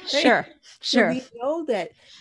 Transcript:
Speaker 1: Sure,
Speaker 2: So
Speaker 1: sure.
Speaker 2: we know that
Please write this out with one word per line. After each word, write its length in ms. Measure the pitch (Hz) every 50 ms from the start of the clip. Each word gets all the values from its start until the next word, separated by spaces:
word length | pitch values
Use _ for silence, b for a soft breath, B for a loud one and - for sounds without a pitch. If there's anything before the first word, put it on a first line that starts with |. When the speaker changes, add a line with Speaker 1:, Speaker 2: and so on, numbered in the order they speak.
| - -
Speaker 1:
Sure, 400 | - 277 330 269 220 160 - - - _ B B B B
Speaker 2:
So 160 | - - - 247
Speaker 1:
sure. 120 | 214 220
Speaker 2:
we 120 | 247 254 254 - _
know 280 | 233 240 277 311 339 320
that 260 | 311 233 196 170 - B B B B B B